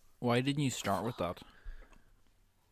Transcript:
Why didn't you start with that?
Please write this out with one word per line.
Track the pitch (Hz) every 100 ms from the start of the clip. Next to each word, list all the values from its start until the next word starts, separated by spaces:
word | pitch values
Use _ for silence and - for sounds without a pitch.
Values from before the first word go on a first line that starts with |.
| - -
Why | 120 120
didn't | 131 143
you | 135
start | - 101 95
with | 110 -
that? | 87 90 - - - - - - - - - _ _ _ _